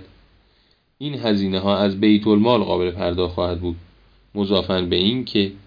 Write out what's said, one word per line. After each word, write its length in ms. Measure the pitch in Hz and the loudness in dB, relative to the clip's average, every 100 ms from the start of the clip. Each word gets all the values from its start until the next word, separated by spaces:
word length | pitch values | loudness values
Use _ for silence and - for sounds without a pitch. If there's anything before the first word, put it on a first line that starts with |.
| - _ _ _ _ _ _ _ _ - | -6 _ _ _ _ _ _ _ _ -12
این 160 | 147 | -8
هزینه‌ها 640 | 135 113 104 98 95 98 98 | -4 0 0 0 0 0 2
از 220 | 101 95 | 0 2
بیت 280 | 107 104 110 | 4 4 4
المال 320 | 104 113 120 | 4 4 2
قابل 320 | 95 90 90 | 2 -2 -2
پرداخت 420 | 87 90 87 90 | -2 -4 -2 -2
خواهد 260 | 87 90 87 | -2 -4 -4
بود. 160 | 87 82 - _ _ _ _ 101 | -6 -8 -12 _ _ _ _ -4
مضافاً 460 | 98 98 85 92 | 0 0 0 -2
به 140 | 87 90 | 0 0
این 300 | 98 127 120 | 0 -2 -2
که، 260 | 110 98 98 | -2 -2 -6